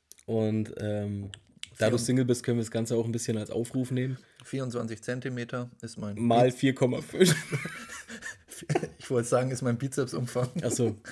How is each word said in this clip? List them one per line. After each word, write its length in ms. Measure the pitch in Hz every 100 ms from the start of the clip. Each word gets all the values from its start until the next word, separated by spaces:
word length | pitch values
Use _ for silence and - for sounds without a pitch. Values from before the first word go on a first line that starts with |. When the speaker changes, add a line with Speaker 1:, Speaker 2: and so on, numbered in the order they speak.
| _ - -
Speaker 1:
Und, 480 | 113 107 110 107 -
ähm, 520 | 104 104 104 101 101 - _ - - -
da 100 | 110
du 60 | 117
Speaker 2:
Vier- 80 |
Speaker 1:
Single 200 | 123 127
bist, 180 | 123 120
können 140 | - 120
wir 40 |
das 80 | 110
Ganze 240 | 113 117 117
auch 80 | 113
ein 40 |
bisschen 240 | 113 - 110
als 120 | 104
Aufruf 400 | 110 113 131 127
nehmen. 260 | 127 131 127 - _
Speaker 2:
Vierundzwanzig 580 | - 135 127 120 113 110
Zentimeter 680 | - 127 131 123 120 127 123 -
ist 140 | 117 -
mein 180 | 107 104
Speaker 1:
Mal 280 | 117 117 127
Speaker 2:
Biz- 80 | 123
Speaker 1:
vier 180 | 135
Komma 260 | 135 123 120
fünf. 340 | - - 180
Speaker 2:
<laughs> 100 | 151 - 147 - - - - - 226 - - - - - - - -
Ich 120 | -
wollte 160 | 127 117
sagen, 240 | 127 127
ist 120 | 127
mein 160 | 127 117
Bizepsumfang. 720 | 135 143 123 - 123 123 127 175
Speaker 1:
Ach 80 | 120
so. 240 | - 113 104 -